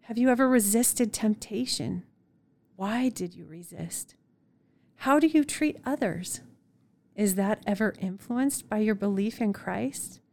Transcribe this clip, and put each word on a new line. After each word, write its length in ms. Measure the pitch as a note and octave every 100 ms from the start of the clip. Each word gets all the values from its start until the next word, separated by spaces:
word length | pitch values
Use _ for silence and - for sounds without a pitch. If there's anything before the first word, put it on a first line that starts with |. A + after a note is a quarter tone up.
Have 160 | - A#3
you 100 | B3+
ever 180 | B3 C4
resisted 640 | B3+ G3+ G#3+ A#3+ - G#3
temptation? 920 | - A3 G#3+ - G#3+ B3 - A2+ F3+ - _ _ _ _ _ _ -
Why 320 | F#3+ A#3 B3+
did 240 | - F3+
you 140 | F3 D3+
resist? 680 | D#3+ E3+ E3 E3+ - - _ _ _ _ _ _ _ _ _
How 220 | - C#4+
do 80 | D#4+
you 160 | D#4
treat 360 | D4 - D#4 - -
others? 560 | C#4+ A3 E3+ F3+ - - _ _ _ _ _ _ -
Is 180 | G#3 F#3+
that 260 | G3 G#3+ -
ever 280 | G3+ A3 -
influenced 720 | F#3+ F#3+ - A#3+ C4+ - -
by 120 | G#3+
your 140 | G#3+
belief 460 | G#3 G3+ G3 G3+ -
in 140 | A3
Christ? 680 | G3 - F#3+ B3 C#4 - - _